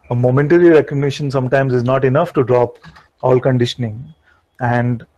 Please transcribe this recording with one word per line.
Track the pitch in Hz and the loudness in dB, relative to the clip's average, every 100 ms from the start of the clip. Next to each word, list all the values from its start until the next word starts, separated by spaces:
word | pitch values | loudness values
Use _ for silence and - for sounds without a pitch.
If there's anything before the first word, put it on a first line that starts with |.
| _ | _
a | 123 | -2
momentary | 127 131 147 175 175 | 0 0 2 4 6
recognition | 156 147 143 143 135 147 | 4 2 -4 -4 -4 -4
sometimes | 135 127 139 135 | -4 -2 0 0
is | 123 | -2
not | 120 131 135 | 0 0 0
enough | 135 170 | 0 -2
to | - | -2
drop | 120 123 120 - - - _ _ | 0 0 0 -4 -20 -20 _ _
all | 127 127 | 0 0
conditioning. | 139 127 120 - 117 110 156 - _ _ _ _ | 2 0 -2 -4 -8 -8 -16 -20 _ _ _ _
And | 120 120 123 117 - | -2 -2 -2 -4 -10